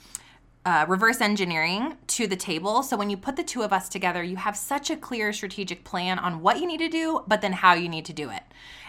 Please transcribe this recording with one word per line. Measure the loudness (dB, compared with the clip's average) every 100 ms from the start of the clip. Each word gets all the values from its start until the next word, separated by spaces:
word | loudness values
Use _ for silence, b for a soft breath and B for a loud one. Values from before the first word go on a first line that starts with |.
| B B B B _ _
uh, | 2 4 4
reverse | 4 4 4
engineering | 2 2 0 2 0 0 -4 -6 -4
to | -2 0
the | -2
table. | -2 -2 0 0
So | 2
when | 0 -2
you | -4
put | -4 -4
the |
two | -4 -4
of | 0
us | 0 0
together, | -2 -2 -2
you | -4 -4
have | -4
such | -4 -2 -2 -2
a | -6
clear | -4 -2 -2
strategic | -2 -6 -6 -8 -8
plan | -6 -4 -2 -2
on | -2 2
what | 4 4
you | 0
need | -2
to | -2
do, | 0 0 -2 0
but | 2
then | 2
how | 4 6
you | 6 2
need | -6 -8
to |
do | -8 -8
it. | -8 -14 B B B